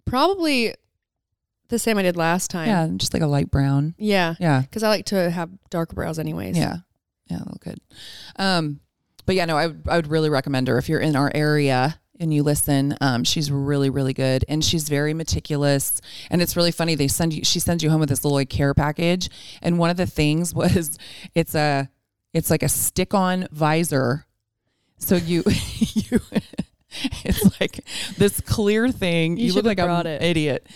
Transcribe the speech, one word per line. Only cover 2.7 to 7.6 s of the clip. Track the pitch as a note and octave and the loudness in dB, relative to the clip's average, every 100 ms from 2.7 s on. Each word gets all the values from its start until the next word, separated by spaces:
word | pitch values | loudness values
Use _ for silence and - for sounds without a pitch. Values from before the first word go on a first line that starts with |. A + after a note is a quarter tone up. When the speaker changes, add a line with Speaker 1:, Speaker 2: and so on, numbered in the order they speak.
| F3+ D#3+ F#3+ | 2 0 -2
Speaker 2:
just, | - | -2
like, | - | 0
a | D3+ | 0
light | C#3+ - | 0 0
brown. | C#3 C#3 C#3 D3+ - | 0 2 2 0 -2
Speaker 1:
Yeah. | G#3 G3 E3 E3 | 0 2 0 0
Speaker 2:
Yeah. | E3+ C3 C3+ | 2 2 0
Speaker 1:
'Cause | G#3+ | -2
I | G#3+ | 0
like | G#3+ - | 0 0
to | G3 F3 | 0 0
have | F3 E3+ F#3+ - | -2 -6 -10 -8
dark | E3+ E3 | -6 -6
brows | F#3 E3+ D#3+ | -6 -6 -4
anyways. | D#3 D#3+ C3+ E3+ | -6 -6 -2 -2
Speaker 2:
Yeah. | - F3 - _ _ _ - | -2 -4 -12 _ _ _ -10
Yeah, | E3+ | -10
they | - | -10
look | - | -12